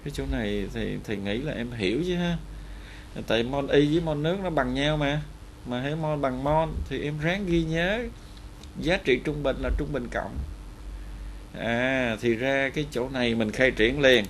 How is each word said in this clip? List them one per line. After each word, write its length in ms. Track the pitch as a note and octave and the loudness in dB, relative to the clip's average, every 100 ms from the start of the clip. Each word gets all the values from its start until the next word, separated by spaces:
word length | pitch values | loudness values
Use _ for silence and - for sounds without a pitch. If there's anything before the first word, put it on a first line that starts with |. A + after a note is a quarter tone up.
Cái 80 | D3+ | -8
chỗ 100 | D3 C#3 | -6 -2
này 340 | C3+ G#2+ G#2 G2 | -2 0 -2 -2
thì 240 | A#2 G#2 G2+ | -4 -4 -4
thầy 140 | - G#2 | -4 -4
nghĩ 200 | G2 G#2+ | -2 -2
là 160 | D3 | -2
em 180 | B2 A#2+ | -4 -6
hiểu 300 | A#2+ F#2+ A2+ F3+ | -2 0 0 0
chứ 80 | F3 | 0
ha. 220 | F3 E3+ - - - - - - - - A#2 | 0 -2 -4 -12 -12 -14 -14 -16 -12 -10 0
Tại 160 | A2 | 0
mol 260 | A#2 C#3 C#3 | 2 -2 4
Y 220 | C#3+ D3 | 6 6
với 80 | D#3 | 4
mol 160 | E3 D3 | 2 0
nước 200 | D3+ F#3+ | 0 0
nó 60 | F#3 | 0
bằng 240 | D#3 B2+ | 0 0
nhau 240 | C3 C#3+ D3+ | 2 2 2
mà. 240 | C#3+ D3 D3+ - - - - | 2 0 -4 -12 -16 -14 -6
Mà 160 | B2 | -4
hễ 140 | C3+ D#3 | -2 -2
mol 240 | D#3 D3+ | -2 0
bằng 240 | C#3 B2+ | 0 0
mol 260 | C3+ D#3 D#3+ D3 - | 2 2 2 -2 -4
thì 140 | C3+ | -4
em 160 | D3 D3+ | -2 -2
ráng 260 | D#3 F#3+ G3 | 0 0 2
ghi 180 | E3+ | 2
nhớ 360 | D#3+ D#3+ F3 G#3+ A#3+ - - - - - - - | 2 0 0 0 -4 -10 -16 -16 -16 -16 -14 -4
giá 160 | D3+ F#3 | 0 0
trị 220 | - B2+ | 4 2
trung 200 | - D3 | 2 0
bình 120 | C#3+ B2+ | 0 0
là 80 | B2+ A#2 | 0 0
trung 100 | C#3+ | 0
bình 140 | C#3+ A#2+ | -4 -4
cộng. 260 | A2+ - - - - - - - - - - - - - F#2 | -4 -4 -6 -8 -10 -14 -14 -12 -12 -12 -10 -12 -12 -14 -6
À, 580 | G#2+ A#2 B2+ C3 B2 A2 | -2 0 2 2 0 2
thì 140 | A#2+ A2+ | 2 2
ra 340 | C3 C3+ C3+ | 2 2 2
cái 160 | B2+ D3 | 0 -2
chỗ 180 | B2 B2+ | -2 -2
này 260 | C3+ A#2+ A2+ | 0 2 2
mình 160 | A2 | 0
khai 200 | G#2 C3 | 6 4
triển 300 | A#2 A2 C#3 | 6 4 6
liền. 240 | C#3 B2 G2+ | 8 8 6